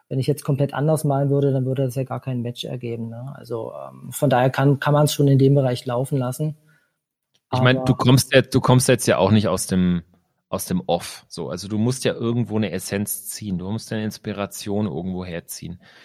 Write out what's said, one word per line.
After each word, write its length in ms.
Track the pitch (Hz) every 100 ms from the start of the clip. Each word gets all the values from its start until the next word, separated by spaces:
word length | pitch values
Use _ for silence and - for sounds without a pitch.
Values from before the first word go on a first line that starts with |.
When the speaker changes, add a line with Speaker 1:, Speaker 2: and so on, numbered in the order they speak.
| _
Speaker 1:
wenn 100 | 135
ich 80 | 127
jetzt 160 | 139 -
komplett 280 | 135 143
anders 300 | - 151 156
malen 260 | 147 135 143
würde, 220 | 139 139
dann 140 | 135 127
würde 180 | 131
das 120 | 131 135
ja 80 |
gar 180 | 131 123
kein 200 | - 123
Match 220 | 120 120
ergeben, 460 | - 127 120 117 113
ne? 240 | 117 131 -
Also, 380 | 120 117 113
ähm, 380 | 71 69 65 -
von 180 | - 143
daher 200 | 123 131
kann, 300 | - 143 135
kann 140 | 147
man's 200 | 147 147
schon 140 | - 143
in 100 | 135
dem 160 | 135 143
Bereich 300 | 131 123 131
laufen 320 | 120 131 139
lassen. 380 | 127 131 156 151 _ _ _ _ _ _ _ _ _
Speaker 2:
Ich 100 | 127
meine, 180 | 123 131
Speaker 1:
Aber 60 | 131
Speaker 2:
du 100 | -
kommst 380 | 127 131 -
jetzt, 200 | 135 - 131
du 60 |
kommst 260 | - 127 131
jetzt 180 | 120 -
ja 100 | 76
auch 140 | 95
nicht 160 | 107 101
aus 180 | 92 -
dem, 360 | 95 90 87 - _ _ _ _
aus 160 | 92 -
dem 160 | 92 -
Off, 380 | 85 - - _
so. 220 | - 69
Also 180 | 87 98
du 100 | 107
musst 280 | 117 127 123
ja 80 |
irgendwo 420 | - 117 120 107 107
eine 160 | 101
Essenz 560 | 90 - 101 101 - -
ziehen. 300 | - 107 87
Du 120 | 92
musst 220 | 110 -
deine 140 | 110 107
Inspiration 800 | - 110 101 98 - 104 101 104
irgendwo 380 | 71 90 90 90
herziehen. 560 | 85 - - 82 90 - -